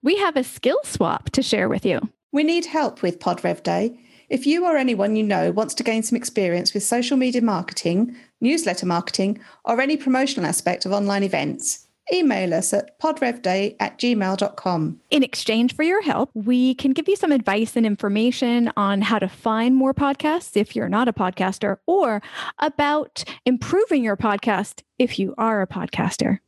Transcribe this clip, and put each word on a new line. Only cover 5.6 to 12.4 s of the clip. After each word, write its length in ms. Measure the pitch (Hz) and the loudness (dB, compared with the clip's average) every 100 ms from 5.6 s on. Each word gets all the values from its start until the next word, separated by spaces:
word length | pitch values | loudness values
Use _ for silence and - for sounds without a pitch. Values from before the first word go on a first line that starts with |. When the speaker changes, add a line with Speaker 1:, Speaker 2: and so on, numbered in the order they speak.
| 220 - | -2 -2
Speaker 2:
to 80 | |
gain 180 | 233 226 | -2 0
some 140 | 220 233 | 0 -2
experience 580 | - - 185 175 180 | 0 0 0 0 -2
with 100 | 208 | -4
social 340 | 196 240 247 277 | -2 0 2 2
media 240 | 254 247 | 2 2
marketing, 760 | 226 185 175 - 170 175 240 247 - _ | 0 0 -4 -4 -2 0 0 -4 -20 _
newsletter 460 | 226 320 320 180 180 | 0 0 -2 -2 0
marketing, 540 | 175 175 - 196 202 - - - | -2 -2 -2 -2 -2 -10 -12 -2
or 160 | 233 | 0
any 160 | 277 302 | 2 0
promotional 500 | 269 254 269 269 170 | 2 2 2 0 -2
aspect 380 | 185 - 180 - | -2 -2 -2 -2
of 60 | |
online 300 | 202 202 196 | 0 0 0
events, 640 | 196 190 147 - - - _ _ - | 0 0 -2 -4 -6 -8 _ _ -2
email 400 | 370 311 202 | 2 2 2